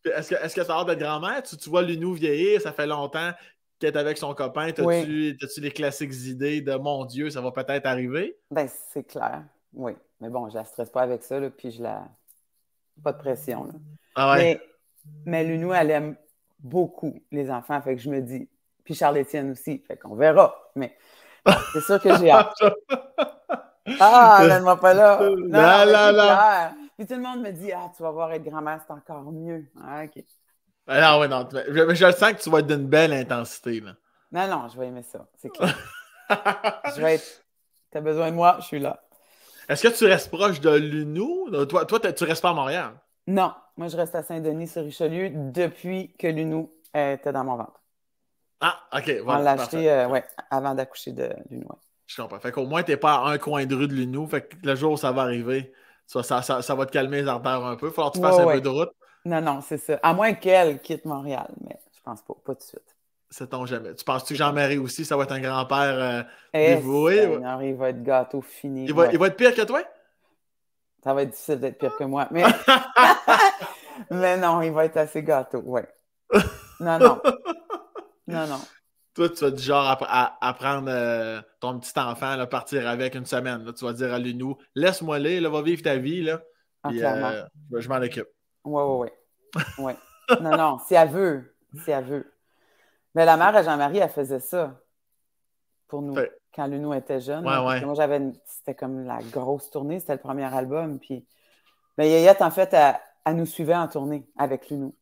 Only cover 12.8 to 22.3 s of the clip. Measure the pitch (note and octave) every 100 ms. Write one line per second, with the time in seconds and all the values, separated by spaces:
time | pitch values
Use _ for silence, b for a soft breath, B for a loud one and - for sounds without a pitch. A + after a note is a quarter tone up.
12.8 | _ _ D3+ D3+ C#3+ C#3+ D3+ A#2 C2+ E3
13.8 | - D3+ _ C3 C#3 C#3 E3+ D#3 - _
14.8 | _ _ D3+ D3+ D3+ E3 D#3+ E3 E3+ F3+
15.8 | D#3 D3+ D3+ - _ _ _ _ C3+ F3
16.8 | E3 - D#3+ - _ D3 C3+ B2 - D3
17.8 | C3+ B2+ C3 C3+ B2 C3 - _ _ _
18.8 | - D#3 D3+ C#3+ C#3 D3+ C#3 B2+ - C3+
19.8 | _ - - G#2+ D#3 D#3+ F3+ - - C#3
20.8 | B2 _ b b b b - F3 - D#3
21.8 | C#3+ G3 G3 F3+ E3+